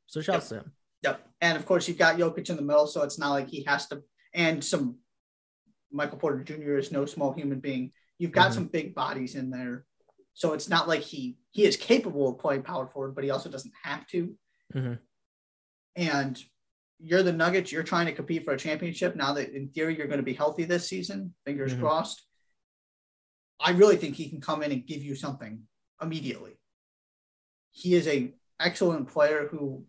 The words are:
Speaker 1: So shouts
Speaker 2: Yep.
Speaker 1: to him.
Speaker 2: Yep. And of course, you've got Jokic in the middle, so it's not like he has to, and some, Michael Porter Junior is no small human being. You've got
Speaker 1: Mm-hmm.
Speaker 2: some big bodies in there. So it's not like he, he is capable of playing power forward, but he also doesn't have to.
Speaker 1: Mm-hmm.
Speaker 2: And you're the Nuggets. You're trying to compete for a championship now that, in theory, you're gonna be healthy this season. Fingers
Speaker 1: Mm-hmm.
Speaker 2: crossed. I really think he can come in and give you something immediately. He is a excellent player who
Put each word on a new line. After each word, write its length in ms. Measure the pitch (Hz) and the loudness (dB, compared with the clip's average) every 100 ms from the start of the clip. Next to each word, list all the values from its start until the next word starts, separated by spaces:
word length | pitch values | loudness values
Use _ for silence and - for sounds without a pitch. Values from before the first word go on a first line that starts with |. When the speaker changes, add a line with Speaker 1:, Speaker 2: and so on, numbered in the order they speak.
| _ | _
Speaker 1:
So 140 | 156 | -6
shouts 300 | 156 170 - | 0 0 -2
Speaker 2:
Yep. 100 | 110 | -10
Speaker 1:
to 40 | |
him. 80 | - - _ _ | -12 -20 _ _
Speaker 2:
Yep. 260 | 139 - - _ | -4 -4 -8 _
And 180 | 170 156 | 2 2
of 80 | 143 | 2
course, 220 | 175 175 | 2 2
you've 100 | 170 | 4
got 200 | 165 165 | 4 6
Jokic 320 | 165 - - | 2 0 -4
in 60 | 156 | -4
the 60 | |
middle, 240 | 143 147 147 | 4 4 4
so 160 | 160 | 2
it's 160 | 143 - | -4 -2
not 120 | 143 | 0
like 180 | 143 135 | 0 -2
he 160 | 147 | -6
has 240 | 139 143 - | -2 -2 -2
to, 140 | 143 - _ _ | -12 -14 _ _
and 280 | 175 165 160 | 0 2 2
some, 360 | - 170 123 123 _ _ _ _ _ _ _ _ _ | 0 0 0 -4 _ _ _ _ _ _ _ _ _
Michael 280 | 143 143 139 | -4 -4 -2
Porter 260 | 156 139 | -2 -2
Junior 320 | 131 151 147 143 | -6 -8 -2 0
is 160 | 135 | 0
no 120 | 143 | -2
small 280 | 143 - 139 | -4 -2 -4
human 280 | 156 139 131 | -2 -4 -4
being. 320 | 143 131 127 - _ - | -4 -4 -6 -10 _ -6
You've 140 | 175 | 0
got 160 | - 190 | 4 4
Speaker 1:
Mm-hmm. 60 | |
Speaker 2:
some 120 | 151 170 | 2 -2
big 280 | 160 151 | -4 -4
bodies 400 | - 131 135 123 | -4 -4 -4 -6
in 160 | 139 131 | -6 -6
there. 360 | 127 123 123 - _ _ _ _ | -6 -8 -10 -14 _ _ _ _
So 180 | - 165 | -2 -2
it's 160 | 156 - | -2 0
not 200 | 170 160 | 0 2
like 120 | 160 | 0
he, 380 | 147 143 127 - _ | -2 -8 -8 -10 _
he 140 | - | 4
is 120 | 202 - | 4 4
capable 520 | - 247 208 143 135 | 4 4 4 0 0
of 100 | 123 | 0
playing 240 | 156 135 | -2 -2
power 240 | 131 135 131 | -2 -6 -6
forward, 280 | 143 135 | -8 -8
but 100 | 135 | -4
he 60 | 139 | -2
also 180 | - 175 | -2 -4
doesn't 240 | 135 - - | -10 -12 -14
have 240 | - 143 - | -10 -10 -4
to. 260 | 180 175 - _ _ - | -4 -4 -8 _ _ -8
Speaker 1:
Mm-hmm. 200 | 135 127 117 - _ _ _ _ _ _ _ _ - | -4 -4 -6 -12 _ _ _ _ _ _ _ _ -4
Speaker 2:
And 460 | 170 139 135 123 - _ _ _ _ _ | 0 0 0 -6 -12 _ _ _ _ _
you're 220 | 160 180 | 2 4
the 100 | 180 | 4
Nuggets. 400 | 165 170 185 175 | 4 2 2 0
You're 100 | 156 | -4
trying 240 | 165 175 170 | -2 0 0
to 60 | |
compete 320 | 143 135 165 | -2 -4 -4
for 80 | 156 | -2
a 60 | 135 | -4
championship 580 | 156 151 175 165 180 156 | -2 -4 -4 -2 -2 0
now 160 | 139 | -2
that, 180 | 143 127 | 0 -4
in 200 | 139 139 | -8 -8
theory, 260 | 156 160 156 | -2 -2 -2
you're 100 | 143 | -2
gonna 160 | 143 | -2
be 120 | 127 | -2
healthy 300 | 123 151 151 | 0 0 0
this 220 | 165 175 - | 0 0 0
season. 480 | 190 175 196 185 - | -6 -6 -8 -10 -10
Fingers 280 | 143 143 135 | -6 -4 -2
Speaker 1:
Mm-hmm. 80 | 123 | 0
Speaker 2:
crossed. 440 | 147 160 214 - _ _ _ _ _ _ _ _ _ _ _ _ _ - | 2 0 -2 -8 _ _ _ _ _ _ _ _ _ _ _ _ _ 0
I 140 | 156 | 4
really 240 | 180 208 185 | 8 10 8
think 180 | 156 | 2
he 160 | 139 139 | -4 -8
can 100 | 147 | -8
come 220 | 156 151 | -4 -2
in 80 | 147 | 0
and 160 | 131 123 | -2 -4
give 160 | 147 | -8
you 120 | 143 | -8
something 480 | 139 143 131 110 113 110 _ _ _ | -6 -6 -8 -12 -14 -18 _ _ _
immediately. 580 | 165 160 131 - 104 - _ _ _ _ _ _ _ _ _ _ _ | -8 -6 -6 -8 -12 -20 _ _ _ _ _ _ _ _ _ _ _
He 220 | - 180 | -8 4
is 120 | 175 156 | 4 6
a 260 | 139 123 - _ - | 2 0 -8 _ -4
excellent 480 | 170 - 180 160 131 | -2 2 2 2 -2
player 400 | 156 147 151 147 | 4 4 4 -2
who 340 | 156 139 131 | -6 -8 -8